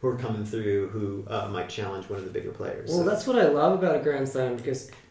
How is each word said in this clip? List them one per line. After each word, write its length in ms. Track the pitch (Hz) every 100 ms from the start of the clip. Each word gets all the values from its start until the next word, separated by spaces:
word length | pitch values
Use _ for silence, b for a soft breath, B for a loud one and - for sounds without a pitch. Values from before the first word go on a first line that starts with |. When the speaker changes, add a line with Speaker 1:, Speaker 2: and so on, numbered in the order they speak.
Speaker 1:
who 80 | 127
are 80 | 123
coming 280 | 123 107 107
through 420 | 113 104 101 95
who, 360 | 110 104 101 104
uh, 200 | 107 101
might 200 | 95 90
challenge 400 | - 98 98 92
one 100 | 98
of 60 |
the 60 | 95
bigger 200 | - 98
players, 360 | - 95 95 -
Speaker 2:
Well, 120 | 170
Speaker 1:
so. 40 |
Speaker 2:
that's 220 | 175 208 -
what 100 | 247
I 100 | 165
love 300 | 143 156 185
about 140 | 180 147
a 20 |
Grand 280 | 151 139 135
Slam, 280 | 135 127 120
because 340 | 127 131 - B B